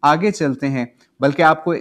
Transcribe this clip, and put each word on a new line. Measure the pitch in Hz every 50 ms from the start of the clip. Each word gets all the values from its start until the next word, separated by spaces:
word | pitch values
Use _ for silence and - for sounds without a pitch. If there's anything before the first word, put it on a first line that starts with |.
| -
आगे | 143 151 160 185 214
चलते | 202 - 165 143 131 - 143
हैं। | 139 135 131 120 117 _ _ _ _ _ _
बल्कि | 135 139 139 - 170
आपको, | 156 160 160 - 175 170 139